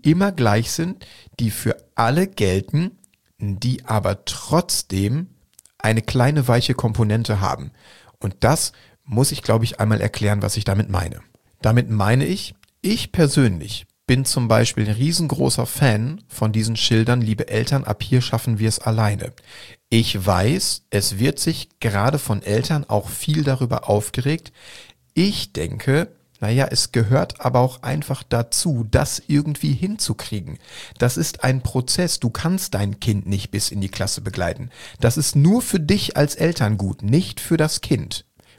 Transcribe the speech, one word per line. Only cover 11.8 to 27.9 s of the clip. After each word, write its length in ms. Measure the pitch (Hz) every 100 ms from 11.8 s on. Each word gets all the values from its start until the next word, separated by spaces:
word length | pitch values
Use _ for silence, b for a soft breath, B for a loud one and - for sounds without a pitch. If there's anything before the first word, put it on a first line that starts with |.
| 120
meine 360 | 107 98 123 151
ich, 280 | 190 - - _ _
ich 320 | 185 233 -
persönlich 760 | - 147 143 123 85 73 - - _ -
bin 180 | 127
zum 240 | 131 - 120
Beispiel 380 | 110 113 - 107
ein 80 |
riesengroßer 720 | 107 143 170 156 143 135 123 123
Fan 560 | 135 139 107 120 175 -
von 240 | - 110
diesen 240 | 107 110 110
Schildern, 460 | - 110 113 123
„Liebe 260 | 110 107 -
Eltern, 360 | 107 120 139
ab 180 | 135 107
hier 180 | - 127
schaffen 380 | - 117 - 107
wir 100 | 110
es 100 | -
alleine.“ 540 | - 110 107 101 95 - B B B B _
Ich 380 | 113 120 101 92
weiß, 560 | 90 104 185 - - -
es 280 | 104 98 95
wird 200 | 127 -
sich 300 | 165 160 - _
gerade 380 | 117 101 117 147
von 240 | - 101
Eltern 420 | 101 107 120 151
auch 240 | 143 104 -
viel 360 | - - 151
darüber 440 | 143 131 123 120 -
aufgeregt. 640 | 104 - - 127 165 - B B B B B _
Ich 380 | - 190 196 -
denke, 600 | - 85 95 - 143 208 - _ _
naja, 260 | 104 123 135
es 220 | 131 -
gehört 480 | 120 104 131 175 -
aber 200 | 127 123
auch 220 | 127 -
einfach 400 | 123